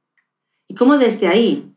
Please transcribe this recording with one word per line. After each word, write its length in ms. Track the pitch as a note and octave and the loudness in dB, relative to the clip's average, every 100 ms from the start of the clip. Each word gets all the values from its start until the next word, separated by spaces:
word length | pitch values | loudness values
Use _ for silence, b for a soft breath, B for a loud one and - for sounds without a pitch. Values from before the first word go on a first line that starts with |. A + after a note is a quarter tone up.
| _ _ _ _ _ _ - | _ _ _ _ _ _ -12
Y 80 | F#3+ | -2
cómo 220 | B3 C#4+ | 2 2
desde 300 | A#3 G#3+ F3+ | 0 0 0
ahí 460 | G3 A3 C#3+ - | 0 0 -2 -8